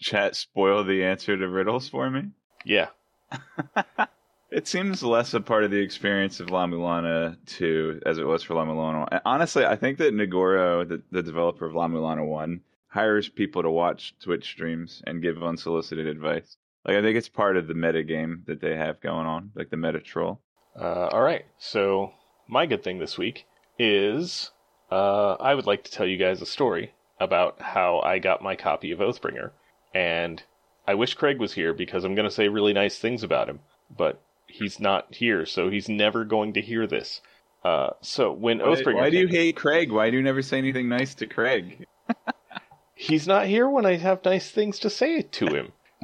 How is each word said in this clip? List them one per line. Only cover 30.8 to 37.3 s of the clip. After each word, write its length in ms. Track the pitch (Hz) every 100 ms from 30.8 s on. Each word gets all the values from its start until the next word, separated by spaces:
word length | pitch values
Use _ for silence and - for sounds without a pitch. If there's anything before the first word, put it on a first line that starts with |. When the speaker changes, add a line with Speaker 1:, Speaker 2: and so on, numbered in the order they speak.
| -
Speaker 2:
I 80 |
wish 200 | 101 120
Craig 260 | - 147 135
was 140 | 104
here 200 | - 82
because 300 | 82 90 92
I'm 100 | 92
gonna 160 | 101 104
say 160 | - 104
really 240 | 107 104
nice 260 | 101 101 -
things 240 | 113 123
about 240 | 101 69 58
him, 100 | 71 _ _ _
but 280 | - 78 - _ _ _
he's 300 | - 101 -
not 340 | 101 98 -
here, 320 | - 120 98
so 240 | 80 - 90
he's 180 | 101 110
never 360 | 104 104 113
going 280 | 110 110 107
to 80 | 98
hear 260 | 107 113 110
this. 340 | - - - -